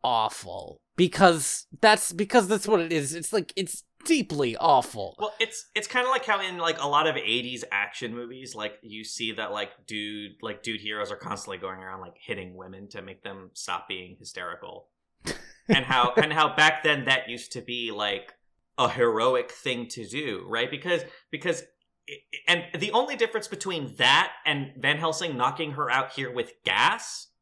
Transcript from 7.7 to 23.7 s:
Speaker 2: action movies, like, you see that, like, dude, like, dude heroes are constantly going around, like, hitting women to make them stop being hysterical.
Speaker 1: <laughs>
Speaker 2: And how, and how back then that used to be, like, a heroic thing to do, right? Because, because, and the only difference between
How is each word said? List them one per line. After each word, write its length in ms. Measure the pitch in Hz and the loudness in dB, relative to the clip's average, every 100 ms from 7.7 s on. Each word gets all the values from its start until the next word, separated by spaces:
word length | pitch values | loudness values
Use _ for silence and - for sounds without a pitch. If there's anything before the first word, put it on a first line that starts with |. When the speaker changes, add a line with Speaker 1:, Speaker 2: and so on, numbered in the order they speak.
Speaker 2:
action 420 | 101 101 - 120 120 | -2 -2 -4 -8 -8
movies, 400 | 120 131 127 110 | -10 -12 -14 -8
like, 180 | 107 - | -8 -8
you 220 | 113 107 | -16 -14
see 280 | 107 - 113 | -12 -6 -6
that, 180 | 107 107 | -4 -6
like, 200 | 104 101 - - | -4 -6 -10 -12
dude, 460 | 107 104 104 104 - | -8 -8 -8 -12 -12
like, 220 | 113 104 | -10 -8
dude 180 | - 110 | -8 -8
heroes 300 | 107 104 101 | -8 -6 -6
are 40 | 101 | -8
constantly 400 | - 98 - 95 | -8 -10 -10 -10
going 220 | 92 95 | -8 -10
around, 220 | 95 95 | -12 -14
like, 140 | 90 - | -14 -18
hitting 360 | - 101 90 90 | -10 -10 -10 -14
women 320 | 92 95 98 | -16 -16 -16
to 120 | - | -16
make 220 | 95 92 | -16 -16
them 260 | - 98 92 | -14 -16 -16
stop 340 | - - 87 - | -14 -8 -8 -6
being 280 | 95 90 92 | -12 -12 -18
hysterical. 720 | - - 90 85 90 90 _ _ _ _ - | -16 -10 -10 -10 -14 -18 _ _ _ _ -10
Speaker 1:
<laughs> 60 | - - - - | -10 -12 -20 2
Speaker 2:
And 160 | 139 | 2
how, 300 | 131 131 123 - | 4 2 4 4
and 160 | 151 | 2
how 240 | 156 151 - | 4 2 6
back 280 | 156 156 | 4 4
then 220 | 156 143 131 | 2 2 2
that 220 | 131 123 | 0 0
used 260 | 120 - | -12 -10
to 80 | 131 | -12
be, 300 | 117 120 117 | -8 -6 -6
like, 420 | 104 104 98 - _ _ _ _ - | -2 -2 -2 -6 _ _ _ _ 0
a 100 | 123 | 0
heroic 640 | 131 120 110 123 127 123 | 4 4 4 4 2 -2
thing 360 | - 143 120 117 | -6 -6 -4 -6
to 180 | - 104 | -10 -8
do, 380 | 139 147 95 90 | -6 -6 -6 -4
right? 220 | 113 131 | -2 -2
Because, 320 | 143 175 170 135 - _ | -4 0 -2 -2 -16 _
because, 320 | 147 180 165 - _ _ _ - - _ 143 - | -6 -2 -4 -4 _ _ _ -18 -18 _ -8 0
and 180 | 175 170 160 | 0 0 -4
the 140 | 208 | 2
only 240 | 220 269 262 | 2 2 0
difference 320 | 226 220 - | -2 -2 -6
between 480 | 190 190 | -8 -6